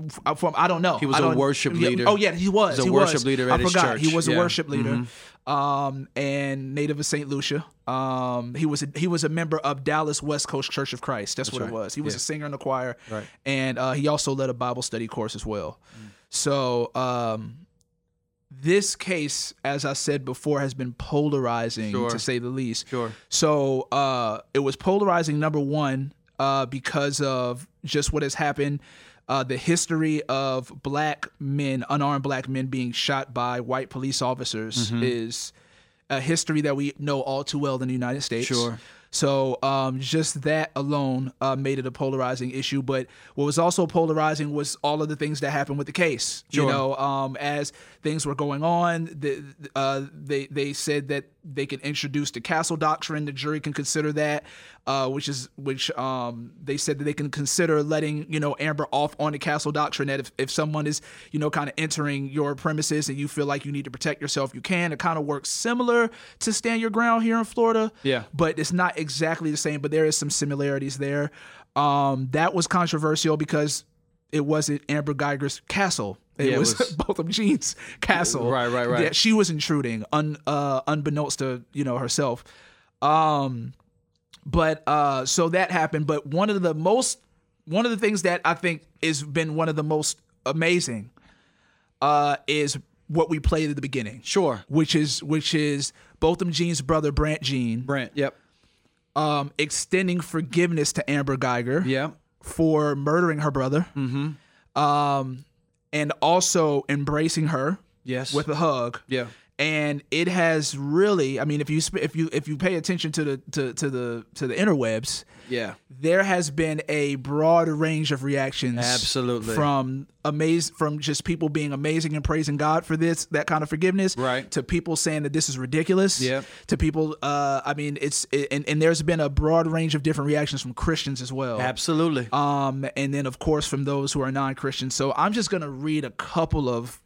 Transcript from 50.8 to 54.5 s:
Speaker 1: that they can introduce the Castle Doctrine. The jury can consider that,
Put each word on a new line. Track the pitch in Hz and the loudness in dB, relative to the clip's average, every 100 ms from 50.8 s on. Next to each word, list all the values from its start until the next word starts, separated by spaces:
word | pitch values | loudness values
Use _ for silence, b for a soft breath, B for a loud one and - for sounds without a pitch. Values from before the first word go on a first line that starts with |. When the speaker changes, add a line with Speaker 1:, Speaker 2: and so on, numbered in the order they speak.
| - 147 139 | -2 -2 -2
Speaker 1:
that | 143 - _ | -4 -6 _
they | 165 135 | -10 -6
can | 139 135 | -6 -6
introduce | 143 143 143 143 143 | -6 -4 -4 -2 -4
the | 123 | -6
Castle | 113 160 165 160 | -2 -2 0 0
Doctrine. | 151 151 - 151 | 0 0 -2 -6
The | 147 | -6
jury | 135 147 156 | -6 -4 -4
can | 151 | -4
consider | 147 139 156 151 | -4 -2 -2 -2
that, | 147 151 151 B | 0 0 -2 B